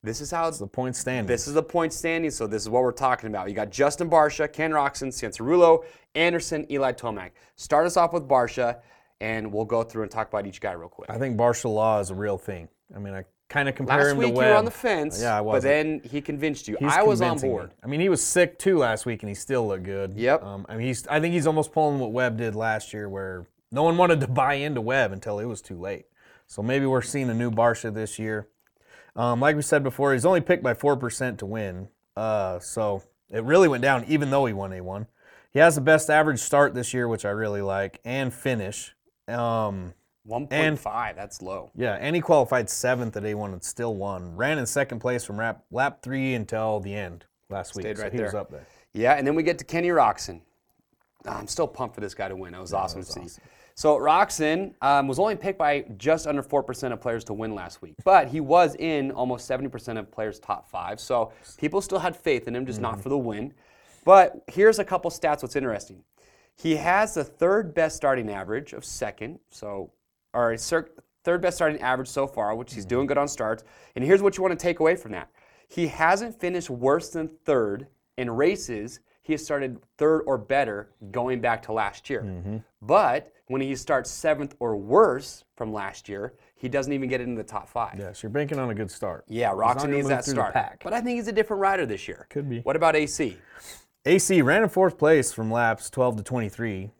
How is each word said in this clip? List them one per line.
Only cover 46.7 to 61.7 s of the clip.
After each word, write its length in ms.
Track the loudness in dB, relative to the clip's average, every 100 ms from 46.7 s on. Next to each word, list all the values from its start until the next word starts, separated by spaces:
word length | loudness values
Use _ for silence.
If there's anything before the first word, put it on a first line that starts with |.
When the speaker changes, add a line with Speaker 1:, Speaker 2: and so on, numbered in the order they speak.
| -2
Speaker 2:
the 140 | -4
end 320 | -8 -10 -12 _ _ _
last 240 | -10 -10 -10
week, 80 |
Speaker 1:
Stayed 140 | -8 -6
Speaker 2:
so 40 |
Speaker 1:
right 80 | -6
Speaker 2:
he 60 | -4
was 100 | -4
Speaker 1:
there. 80 | -6
Speaker 2:
up 100 | -8
there. 140 | -16 -20 _ _
Speaker 1:
Yeah, 180 | 0 4
and 140 | 4 4
then 80 |
we 80 | 2
get 160 | 0 -2
to 60 | -4
Kenny 220 | -2 2
Roczen. 520 | 4 4 2 -8 -14 _ _ _ _ _ _ _ _ -12
Ah, 120 | -10
I'm 80 | -8
still 220 | -2 -2
pumped 260 | -2 -8
for 60 | -6
this 140 | -10
guy 140 | -8 -8
to 80 | -8
win. 160 | -12
That 100 | -14
was 100 | -6
Speaker 2:
Yeah, 60 | -4
that 60 |
Speaker 1:
awesome 140 | -4 -6
Speaker 2:
was 80 | -12
Speaker 1:
to 40 |
see. 80 | -12
Speaker 2:
awesome. 220 | -14 -20 _ _ _
Speaker 1:
So 220 | 0 2 4
Roczen, 760 | 4 4 4 2 0 0 -4 -2
um, 260 | 2 4 2
was 100 | 0
only 160 | 0
picked 240 | 0 -6 0
by 280 | 0 0 -4 -4
just 300 | 0 2 0
under 160 | -4
four 200 | 0 -2
percent 300 | -2 -6 -6
of 80 | -6
players 240 | -4 -6
to 80 | -6
win 220 | -8 -6
last 260 | -8 -12 -16
week, 140 | -20 -2
but 240 | 6 6 6
he 100 | -4
was 360 | 4 6 4
in 360 | 2 -2 -2 -2
almost 340 | -2 -4 -4 -4
seventy 240 | -6 -4
percent 280 | -8 -8 -8
of 120 | -10
players' 280 | -6 -6 -6
top 300 | -8 -8 -6
five. 320 | -10 -8 -10
So 320 | -2 0 0 -6 -20 -6
people 240 | -2